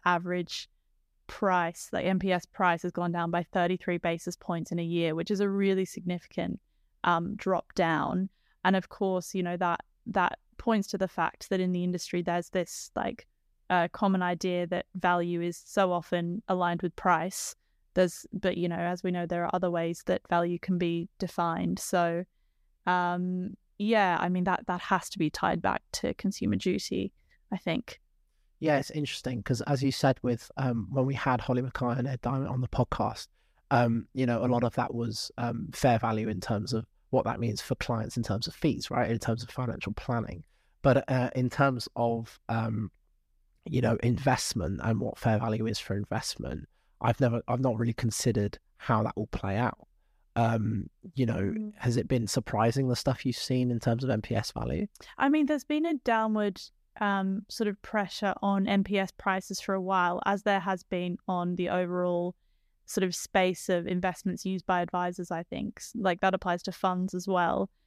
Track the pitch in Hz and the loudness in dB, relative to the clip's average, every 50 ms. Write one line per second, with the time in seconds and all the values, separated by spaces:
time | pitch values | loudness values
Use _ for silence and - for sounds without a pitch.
0 | - 180 180 170 175 180 180 180 175 - - - - - _ _ _ _ _ _ | 2 2 2 2 2 0 -2 -2 -2 -4 -6 -10 -10 -12 _ _ _ _ _ _
1 | _ _ _ _ _ - - - - 196 185 180 170 165 175 - - - - - | _ _ _ _ _ -18 -4 0 2 4 4 4 2 0 -2 -6 -8 -6 -4 -2
2 | - 185 190 185 170 196 180 175 - - - - 202 180 170 170 - 180 - - | 0 2 2 2 2 2 2 0 0 -4 -2 2 2 4 4 2 0 -2 -2 -2
3 | 175 175 170 175 170 170 170 170 175 - - 190 175 175 185 175 - - 175 175 | -2 -2 0 -2 0 0 0 -2 -2 0 0 2 2 2 2 0 -2 -2 -2 0
4 | - 175 170 165 - - 175 - - - 175 170 160 - - 170 170 165 170 170 | 0 -2 -2 -2 -4 -8 -10 -8 -6 -6 -4 -4 -4 -4 -4 -4 -2 0 0 0
5 | 170 165 156 165 170 - 208 190 202 202 196 196 196 196 190 190 190 - - - | 0 0 0 -2 -2 -2 0 0 2 2 2 2 2 4 4 2 0 -2 -4 -6
6 | 190 175 180 175 - - - - - 185 190 - _ _ _ _ _ _ _ _ | -4 -4 -4 -4 -6 -8 -6 -4 -4 -2 -4 -6 _ _ _ _ _ _ _ _
7 | - 175 175 165 170 170 - - - 190 190 170 - - - - 175 165 160 151 | 0 2 2 2 2 -2 -6 -4 -2 0 0 0 -2 -2 0 0 2 2 2 2
8 | - - - 180 190 190 - _ _ _ _ _ - 185 196 190 180 - - - | 0 0 0 0 -2 -2 -6 _ _ _ _ _ 0 2 2 2 0 -2 -4 -4
9 | 202 190 190 185 170 - - 190 180 175 175 175 185 175 170 - - _ _ _ | -2 0 0 0 -2 -4 -4 -4 -2 -2 -2 0 0 0 0 -2 -4 _ _ _
10 | _ - 190 196 180 - - - _ _ _ - - 240 220 214 196 - - 185 | _ -2 0 2 2 2 0 -4 _ _ _ -4 0 2 2 2 2 0 -2 -2
11 | 190 180 - - 165 - - - - - 196 185 185 185 180 180 175 180 175 175 | -2 -2 0 0 -2 -2 -2 -6 -6 -2 -2 0 0 0 0 0 0 0 -2 -2
12 | - - - 175 175 180 170 175 175 - - 185 170 - - - - - - - | -4 -4 -4 -2 0 0 -2 -2 -2 -2 -2 -2 -2 -4 -6 -12 -12 -8 -6 -4
13 | - - - - - _ _ _ _ _ _ _ _ - 180 180 170 175 - - | -4 -4 -4 -8 -12 _ _ _ _ _ _ _ _ 0 0 2 2 0 0 0
14 | 220 196 190 185 180 180 180 170 - 185 180 180 175 175 180 180 - - - 185 | 2 2 2 2 2 0 -2 -2 -2 -2 0 -2 -2 -2 -2 -4 -4 -6 -6 -2
15 | - 180 175 175 175 175 175 170 170 175 170 - - - - 208 196 185 180 175 | 2 2 2 2 2 0 0 -2 -2 -4 -4 -8 -12 -4 0 2 2 4 2 0
16 | 165 - - 175 170 170 175 214 - - 185 180 180 175 175 175 - 175 - - | -2 -2 -2 -2 0 -2 -4 -4 -2 -2 0 0 2 0 0 0 -2 -4 -4 0
17 | - 185 175 160 160 185 - - - - - - _ _ _ _ _ _ - 180 | 2 4 4 4 2 -2 -4 -6 -8 -8 -10 -14 _ _ _ _ _ _ 2 4
18 | 185 180 - - - - - - - 190 175 - 170 175 170 170 170 175 180 175 | 4 4 2 -2 -12 -10 -8 -4 -2 -2 0 0 0 -2 -2 -2 -2 -2 -2 -2
19 | - 185 180 180 175 165 175 170 175 170 - 180 180 175 175 170 165 165 170 - | -2 -2 -2 -2 -2 -2 -2 -2 0 0 0 0 2 0 0 0 0 -2 -4 -4
20 | - - 180 - - - - 175 175 175 175 175 - - 185 175 180 170 170 170 | -2 0 0 0 0 2 2 2 2 2 0 -2 -2 0 0 2 2 0 0 0
21 | 170 - _ - - 175 - - 170 170 165 170 175 170 180 190 - - - 180 | -4 -6 _ -8 -8 -6 -2 -2 0 0 0 0 0 -2 -2 -2 -2 0 2 2
22 | 175 170 170 170 185 - _ _ _ _ _ _ _ _ _ _ _ 175 180 180 | 2 2 2 -2 -4 -6 _ _ _ _ _ _ _ _ _ _ _ 0 2 2
23 | 180 175 175 180 180 180 185 180 180 196 - - _ _ _ - 208 214 226 220 | 2 2 0 0 0 -2 -2 -2 -4 -6 -8 -12 _ _ _ -4 0 4 4 4
24 | 202 185 175 - - 175 180 180 180 196 180 - - - 180 175 - - 196 180 | 6 4 4 2 2 2 2 2 2 2 2 0 0 -2 -4 -4 0 0 0 0
25 | - - - - 165 156 - - - 170 165 165 - 98 - - - _ - - | 0 -2 -2 -2 0 0 0 0 0 0 0 2 0 0 -2 -2 -4 _ -8 -4
26 | - - - - - 190 196 - - 202 202 196 - 190 185 196 - - - - | -4 -4 -2 -2 -2 -2 -2 0 0 0 0 0 2 0 0 0 -2 -2 -2 -2
27 | 190 196 - _ _ _ _ _ _ _ - 190 - - 160 - - - - - | -2 -4 -6 _ _ _ _ _ _ _ -8 -6 -2 -2 -4 -4 -4 -8 -12 -18
28 | _ _ _ _ _ _ _ _ _ _ _ _ 151 160 147 139 135 - - 151 | _ _ _ _ _ _ _ _ _ _ _ _ 2 2 2 2 2 -2 -4 -4
29 | 147 135 - - - 131 127 117 - - 131 110 - - 143 127 135 135 127 - | -4 -4 -4 -6 -6 -6 -6 -4 -2 0 -2 0 0 0 0 2 2 2 2 4
30 | - 139 135 - - 123 120 113 - - - - 135 127 120 117 101 - 139 139 | 4 2 2 2 0 -2 -2 -2 -4 -8 -6 -4 -2 0 0 -2 -2 -2 0 0
31 | 127 135 139 120 - 139 127 120 - - 127 123 127 127 - - 131 120 - 127 | 0 0 0 0 0 0 0 2 2 0 0 0 0 -2 -4 -4 -2 -2 0 0
32 | 123 139 135 123 - - 139 135 135 - - 127 127 - - - 123 - - - | -2 -2 -4 -4 -4 -2 -2 -2 -2 -2 -2 -4 -4 -2 0 0 0 0 0 -2
33 | - 107 - - - - _ _ _ _ _ _ _ - 139 123 120 117 117 117 | -2 -2 -4 -6 -10 -16 _ _ _ _ _ _ _ 0 2 4 4 4 2 0
34 | - - - 131 131 120 120 113 120 123 123 117 123 120 - - 117 - 123 117 | -2 -4 -4 0 0 2 2 2 2 2 2 2 2 2 0 0 -2 -2 -2 -4
35 | 117 117 107 - - - - - 120 120 113 117 110 - - - - 135 120 110 | -4 -4 -4 -6 -8 -8 -6 -4 -4 -2 -2 -4 -6 -8 -2 2 4 6 6 6
36 | - 113 110 110 110 110 104 98 - - 113 101 107 - 127 110 110 - _ _ | 4 2 0 0 0 -2 -2 -4 -2 -2 -2 -2 -2 -2 -2 -4 -4 -6 _ _
37 | _ _ - 131 - - - - 120 117 110 - - - 131 - - - 123 113 | _ _ 2 2 2 2 0 -2 -2 -2 -2 -4 -4 -4 -4 -4 -2 -2 -2 -2
38 | 110 123 - 123 117 - 104 104 - - - - - 160 123 - - - 135 135 | -2 -2 -2 -2 -2 0 0 -2 -2 -4 -4 0 0 0 0 0 -2 -2 0 0
39 | 123 - 117 117 - - 113 113 113 - - - 127 120 - - - - 104 - | 2 2 0 0 0 0 -2 -2 -4 -6 -6 -4 -4 -4 -4 -4 -4 -6 -6 -4
40 | - - 123 117 - - 90 87 - _ _ _ _ _ _ _ - 143 127 135 | -4 -2 -2 -2 -2 -4 -8 -12 -14 _ _ _ _ _ _ _ 4 4 6 4
41 | - - 131 127 123 127 - 127 127 120 - - 143 139 131 120 - - - 123 | 4 2 2 0 0 0 0 0 0 0 2 4 4 4 4 0 -4 -6 -2 0
42 | 117 117 117 117 113 - - - _ - 113 113 113 113 113 110 110 95 - _ | 0 0 0 -2 -4 -8 -14 -12 _ -4 -2 0 0 0 -2 -2 -4 -6 -8 _
43 | _ _ _ _ _ _ _ _ _ _ _ _ _ - 156 123 120 120 120 - | _ _ _ _ _ _ _ _ _ _ _ _ _ -4 0 2 2 2 2 2
44 | - 127 120 90 131 139 127 - - - - 113 87 78 98 - - 110 113 98 | 2 2 2 2 4 2 2 2 2 -2 -2 -2 -2 -2 -2 -2 -2 0 0 0
45 | 101 113 - - - 120 110 104 117 113 107 110 117 110 107 - - - 104 101 | -2 -4 -4 -2 0 2 2 2 2 0 -2 -2 -2 -2 -4 -4 -4 -4 -4 -4
46 | 104 - - 107 - - - - - - 64 - - - _ _ _ _ _ - | -4 -4 -4 -4 -4 -6 -6 -8 -8 -8 -8 -8 -10 -14 _ _ _ _ _ -2
47 | - 117 117 - 139 120 117 117 - - 120 123 131 131 113 110 117 117 113 - | 0 0 2 4 4 2 2 2 0 -2 0 0 2 0 0 0 0 -2 0 0
48 | - 117 107 - - 123 107 113 104 101 - - - _ _ - - - 113 110 | 0 -2 0 0 2 2 2 2 2 0 -2 -6 -14 _ _ -8 -2 2 2 2
49 | 113 110 - - 110 - - - - 101 98 104 120 113 - - - - _ _ | 2 0 -2 -4 -6 -4 -6 -4 -4 -2 -2 0 0 -2 -2 -6 -10 -20 _ _
50 | _ _ _ _ _ _ - - 117 113 113 113 107 110 107 104 - - - _ | _ _ _ _ _ _ 0 2 2 4 2 2 0 0 0 -2 -4 -6 -10 _
51 | - 185 - 135 127 113 - 87 95 98 - 220 151 104 107 - - 127 117 120 | -20 -8 -2 0 0 2 2 2 0 0 0 -2 -4 -6 -8 -4 -2 0 0 0
52 | - - 135 123 113 104 - 139 113 - - 104 110 117 117 135 135 127 123 - | 0 2 0 0 0 0 -2 -2 -2 0 0 2 2 2 2 2 2 0 0 0
53 | - 139 127 - - 131 120 - - - 131 127 127 123 120 117 - - 117 120 | 0 0 -2 0 0 -4 -4 -2 -2 -2 0 2 2 2 0 0 2 2 2 2
54 | 135 127 113 110 110 - - 107 104 - - - 113 117 131 165 202 202 - - | 2 0 0 0 -2 -2 -2 -2 -2 -2 -4 -6 -4 -2 -2 -2 -4 -4 -8 -12
55 | - - - - - 277 285 311 294 262 302 285 - - 302 302 311 339 320 247 | -20 -14 -4 0 2 2 4 4 4 2 0 0 -2 -2 0 0 0 0 -2 -2
56 | - - 226 220 220 220 214 214 208 208 202 - - - _ _ _ _ _ - | 0 2 2 2 2 2 0 0 0 0 -2 -4 -10 -18 _ _ _ _ _ -2
57 | 214 202 196 196 190 190 190 202 196 - - - 226 208 202 - - - - 214 | 0 0 2 0 0 0 -2 -4 -6 -8 -4 -2 -2 -2 -2 -4 -6 -4 -2 -2
58 | 202 175 - - 214 196 - - - 202 196 196 190 202 202 196 196 196 202 196 | -2 -2 -4 -2 -2 -2 -2 0 0 2 2 2 2 4 4 2 2 2 2 0
59 | 190 185 - - - 202 190 190 - - 196 - - - 190 190 185 185 190 185 | 0 -2 -4 -4 -2 -2 -2 0 -2 -6 -8 -6 -4 -2 -2 -2 0 0 2 2
60 | 180 175 175 - - - 202 196 - 208 202 196 170 196 190 180 - _ - 180 | 2 2 0 0 0 0 0 0 2 2 2 2 2 0 -2 -2 -4 _ -4 -2
61 | 175 180 175 - _ - 185 180 175 175 180 170 180 175 - 180 180 175 180 180 | -2 -2 -4 -4 _ -2 -2 0 0 0 0 0 0 0 2 0 0 0 0 0
62 | 180 180 175 175 175 180 180 _ _ _ _ _ _ _ _ _ _ - - - | 0 2 2 0 0 -2 -4 _ _ _ _ _ _ _ _ _ _ -6 0 0
63 | 190 185 175 - - - - 196 185 185 185 - - - 185 175 170 - 180 180 | 2 2 0 -2 -6 0 2 4 4 4 2 0 -2 0 0 0 0 0 -2 0
64 | 180 185 175 - - 190 175 165 - 190 190 185 - - 185 180 175 165 - 180 | 0 -2 -2 -2 -4 -4 -4 -4 -4 -4 -4 -2 0 0 2 2 0 0 -2 -2
65 | 180 180 180 - 175 - 180 165 175 - - - - - - - - - - - | -2 -2 -4 -6 -6 -6 -6 -6 -6 -6 -6 -6 -6 -6 -8 -10 -12 -12 -6 -2
66 | 190 190 175 175 - 190 190 185 - 185 175 180 - - 180 - - 190 185 185 | 0 0 2 2 2 2 2 0 0 -2 -2 -2 -2 -6 -6 -2 -2 0 0 0
67 | 180 190 - 185 175 - 190 180 175 170 - - 196 - _ _ _ | -2 -2 -2 -4 -2 0 2 2 2 2 2 0 -2 -4 _ _ _